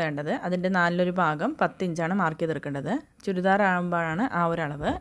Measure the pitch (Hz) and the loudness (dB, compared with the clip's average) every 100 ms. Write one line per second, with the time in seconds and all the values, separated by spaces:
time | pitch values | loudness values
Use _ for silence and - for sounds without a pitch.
0 | 160 143 151 226 180 180 185 185 170 175 | 0 -2 -4 -4 -2 -2 0 2 2 4
1 | 180 180 165 151 202 320 175 - 185 165 | 0 2 2 2 -2 0 -2 0 -4 -2
2 | 165 196 165 156 165 147 147 139 139 269 | -2 2 0 0 -2 -2 -4 -6 -4 -4
3 | - _ - 180 185 196 196 180 180 170 | -6 _ -6 0 2 4 4 2 0 0
4 | 165 160 254 175 170 165 151 147 170 359 | 0 -2 -2 0 0 0 -4 -4 -4 -4